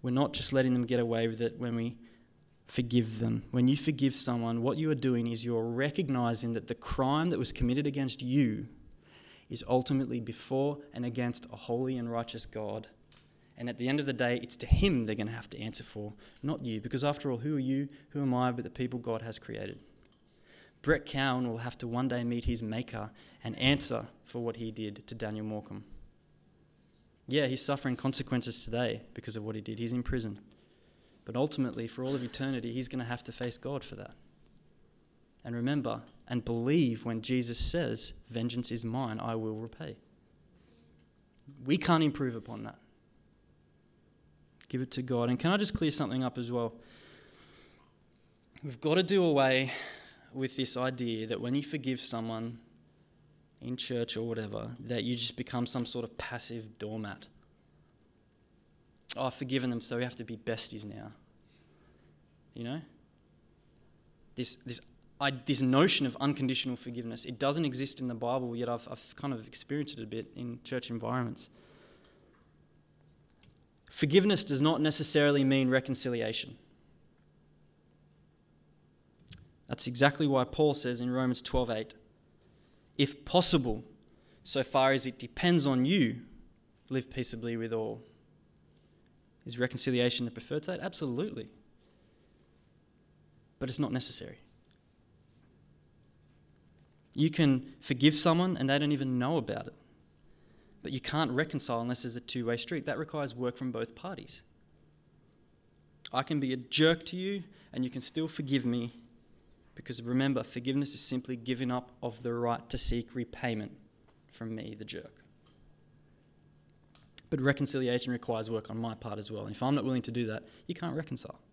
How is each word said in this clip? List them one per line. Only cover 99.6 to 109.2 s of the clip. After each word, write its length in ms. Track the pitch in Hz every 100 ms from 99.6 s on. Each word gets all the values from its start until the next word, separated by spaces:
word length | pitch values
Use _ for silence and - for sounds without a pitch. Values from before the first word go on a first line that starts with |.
| -
it. 60 | - - - _ _ - - - - _ -
But 80 | -
you 80 | 131
can't 300 | - 147 156
reconcile 500 | 123 156 147 - 117
unless 200 | 117 123
there's 140 | 131 117
a 60 |
two-way 360 | - 127 117 117
street. 300 | - 165 147
That 100 | 135
requires 380 | 151 156 139 117
work 200 | 123 123
from 160 | 127
both 220 | 120 113
parties. 480 | - 180 190 - - - _ _ _ - _ _ _ _ _ _ _ _ _ _ _ -
I 120 | 120
can 160 | 139 151
be 140 | 135
a 40 | 127
jerk 480 | 120 - 156 165 -
to 80 | 180
you 280 | 185 202 170 - -
and 120 | -
you 80 | 127
can 100 | 127
still 260 | - - 160
forgive 380 | - 143 135 120
me, 340 | 120 117 - - -